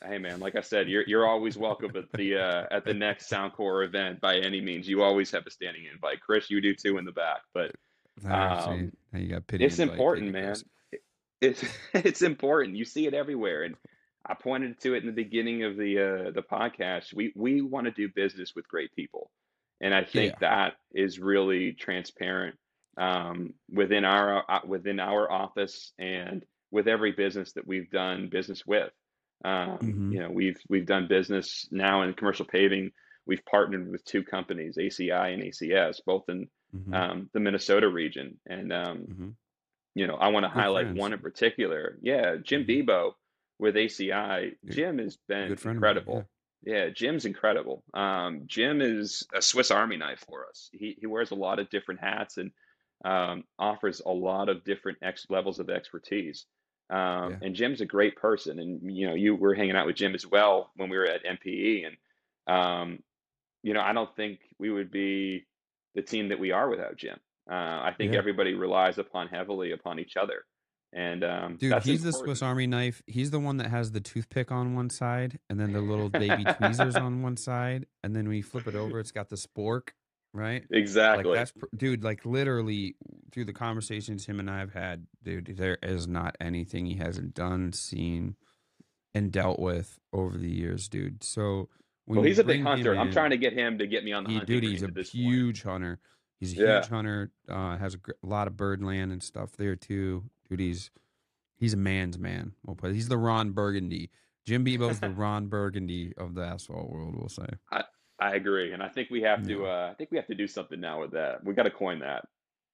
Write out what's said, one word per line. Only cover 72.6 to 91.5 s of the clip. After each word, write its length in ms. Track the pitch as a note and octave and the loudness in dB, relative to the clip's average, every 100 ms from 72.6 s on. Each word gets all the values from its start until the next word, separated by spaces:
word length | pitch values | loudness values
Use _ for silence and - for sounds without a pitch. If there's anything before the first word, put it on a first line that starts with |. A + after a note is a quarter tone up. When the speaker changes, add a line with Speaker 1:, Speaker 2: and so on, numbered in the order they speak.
| B2+ | 0
Speaker 2:
knife. 360 | B2 B2 A#2 - | 2 0 -4 -6
He's 240 | A#2+ C#3 | -4 -2
the 80 | D3+ | 0
one 200 | C#3+ C#3 | 0 0
that 120 | A#2 | 0
has 220 | A#2+ A2+ | 0 -2
the 80 | G#2+ | -4
toothpick 500 | G2+ A#2 A2 C3 A#2+ | -6 -6 -4 -4 -2
on 240 | B2+ B2 | -2 0
one 160 | B2 B2 | -2 -2
side 480 | - B2 B2 B2+ - - | -2 -2 -2 -4 -6 -6
and 100 | G2+ | -2
then 120 | G#2+ | 0
the 80 | G#2 | 0
little 280 | G#2 G#2+ G#2 | 0 0 0
baby 340 | D3+ G2+ G2+ | 2 2 2
Speaker 1:
<laughs> 140 | G2+ - | 2 2
Speaker 2:
tweezers 380 | A#2+ A#2 C3 A#2+ | 2 4 2 2
on 260 | B2+ B2+ | 0 -2
one 140 | B2+ A#2+ | -2 -4
side. 500 | - B2 B2 C3 C3 _ | -4 -2 -2 -4 -8 _
And 120 | G2 A2 | -4 -2
then 100 | G#2+ | 0
when 100 | G#2+ | -2
you 60 | |
flip 240 | G2+ B2 A2+ | -4 -8 -6
it 80 | |
over, 240 | G2+ G#2+ A2+ | -4 -4 -6
it's 140 | G#2+ | -6
got 160 | G#2+ G2+ | -8 -8
the 80 | G2 | -10
spork, 540 | - - G#2+ B2 - - _ _ _ | -10 -4 -2 -2 -4 -16 _ _ _
right? 320 | G#2 A2 B2 - | -6 -4 -4 2
Speaker 1:
Exactly. 540 | A2 G2+ G2+ A2 G#2 F#2+ | 2 4 6 6 6 4
Speaker 2:
Like, 40 | F2 | 2
that's 140 | B2 | 0
pr-, 140 | - - A2+ | -6 -12 -4
dude, 260 | C3 A#2+ | -2 0
like, 220 | A2 G2+ A#2 | -2 -4 -2
literally 720 | B2+ C#3 A#2+ A2 G#2 G2 - - G1+ G1+ | 0 0 0 0 -2 -4 -8 -18 -20 -14
through 140 | B2 | -8
the 80 | G#2+ | -8
conversations 720 | F#2+ A#2 A2+ A2 G#2+ G2+ G2+ G2 | -6 -4 -4 -6 -6 -6 -8 -6
him 140 | G2+ | -6
and 100 | G2 | -4
I 80 | G2 | -6
have 140 | G2 | -6
had, 340 | F#2+ F#2 E2+ E2+ _ | -6 -8 -8 -12 _
dude, 320 | - F2 F2 F#2+ | -8 -8 -8 -4
there 220 | F#2 F2+ | -2 -2
is 260 | - F#2 E2 | -2 -4 -2
not 280 | E2+ E2+ - | -4 -4 -6
anything 460 | E2+ F2 F#2 F#2 F2 | -4 -4 -4 -4 -4
he 80 | |
hasn't 400 | F#2 E2+ F#2 F2 | -4 -4 -4 -8
done, 380 | - F2+ F#2 F2+ | -4 -2 -2 -2
seen, 640 | E2+ - - E2+ E2+ F#2 F#2+ _ _ _ _ _ _ _ | -4 -6 -4 -2 -2 -4 -8 _ _ _ _ _ _ _
and 160 | G#2 G2+ | -2 0
dealt 260 | F#2+ F#2 - | 2 0 0
with 380 | F2+ F2 F2 - _ | 0 -2 -4 -12 _
over 240 | G2 F#2 F#2 | -4 -2 -2
the 120 | F2 | -4
years, 380 | F2+ F2 F#2 F#2+ | -2 -2 -4 -6
dude. 340 | G2 F#2+ G2 | -6 -6 -8
So 460 | - - G#2 | -6 -2 -2